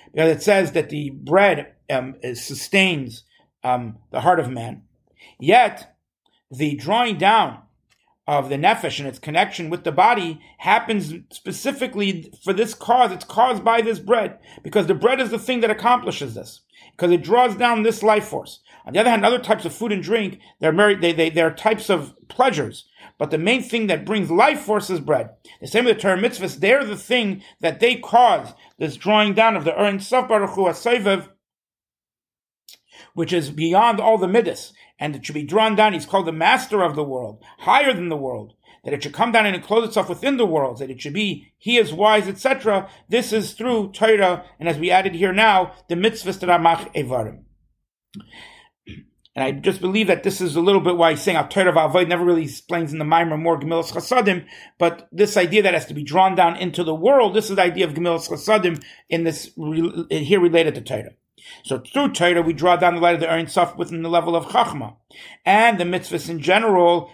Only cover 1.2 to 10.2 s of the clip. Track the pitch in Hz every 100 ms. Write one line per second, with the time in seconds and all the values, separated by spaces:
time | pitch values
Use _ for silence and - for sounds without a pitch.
1.2 | 135 175 202 156 139 _ - 135 127 131
2.2 | 127 120 - 139 - 196 190 160 127 113
3.2 | _ _ _ _ 127 123 120 110 _ 127
4.2 | 135 175 123 131 - - - _ _ _
5.2 | - _ 139 226 226 - - _ _ _
6.2 | _ _ _ 127 151 143 123 220 240 180
7.2 | 190 220 165 113 _ _ _ _ _ _
8.2 | - 147 135 139 170 220 160 - 139 127
9.2 | - 151 202 - 160 165 - 147 180 233